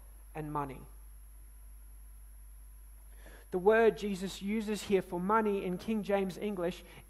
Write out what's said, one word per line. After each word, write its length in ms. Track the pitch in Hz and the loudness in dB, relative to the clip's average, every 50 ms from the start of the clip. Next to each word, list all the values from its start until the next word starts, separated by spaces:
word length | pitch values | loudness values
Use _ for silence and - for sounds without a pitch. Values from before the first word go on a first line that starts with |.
| - - - - - - - | -20 -20 -20 -20 -20 -12 -10
and 200 | 156 151 151 151 | -8 -8 -6 -4
money." 340 | 147 143 135 131 - 135 - - - - - - - - - - - - - - - - - - - - - - - - - - - - - - - - - - - - - - - - - - - - - - - - - - - - - | -4 -6 -6 -8 -14 -16 -18 -20 -20 -20 -20 -20 -20 -20 -20 -20 -20 -20 -20 -20 -20 -20 -20 -20 -20 -20 -20 -20 -20 -20 -20 -20 -20 -20 -20 -20 -20 -20 -20 -20 -20 -20 -20 -20 -20 -20 -20 -20 -20 -20 -20 -20 -20 -20 -20 -20 -20 -10 -6
The 80 | - 185 | -4 4
word 380 | 175 208 220 226 226 214 175 | 6 6 8 8 8 6 4
Jesus 440 | - 202 208 196 175 190 180 - - | 4 0 -4 -2 -4 -4 -6 -6 -6
uses 420 | 190 196 214 226 208 214 214 190 - | -4 -2 -2 -2 -2 -2 -4 -4 0
here 180 | - 202 185 | 2 2 2
for 180 | - - - 175 | 2 0 -4 -2
money 460 | 180 196 214 226 220 208 196 196 - | 0 2 2 4 4 2 0 0 -2
in 120 | 185 180 | -4 -4
King 260 | 175 - 226 220 214 185 | -4 -4 -4 -4 -2 0
James 340 | 180 202 196 196 185 165 | 0 0 0 0 -2 -4
English 480 | - 208 208 208 180 170 175 175 - - - - - - | -6 -6 -6 -4 -2 -2 -4 -4 -6 -12 -18 -20 -20 -10